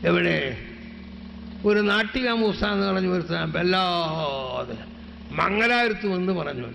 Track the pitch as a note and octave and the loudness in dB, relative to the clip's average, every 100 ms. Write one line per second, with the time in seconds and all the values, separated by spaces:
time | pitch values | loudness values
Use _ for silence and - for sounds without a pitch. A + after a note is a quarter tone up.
0 | E3+ F3 F3 D#3+ C#3 A#2 - - - - | 4 4 4 2 -2 -6 -10 -14 -14 -16
1 | - - - - - - G3+ G#3 G#3 G3+ | -16 -14 -14 -14 -14 -2 2 4 4 2
2 | A3 C4 B3 A#3 G#3+ - G3 G3+ G3 F#3+ | 2 0 0 2 2 2 0 0 2 2
3 | F#3 F3+ D#3+ E3 D#3+ D3+ F3+ F#3 F#3 F3 | 2 0 0 -2 -2 0 2 2 2 2
4 | E3 D#3+ D3+ C3+ B2+ B2 B2 A2+ - - | 0 -2 -2 -4 -4 -4 -6 -8 -10 -14
5 | - - - D3+ E3+ G3+ A3+ A#3+ A#3+ G#3 | -16 -14 -8 0 2 4 4 4 4 2
6 | G#3 F#3 F#3 F3+ D3 C3+ A#2 | 0 2 2 0 -2 -6 -8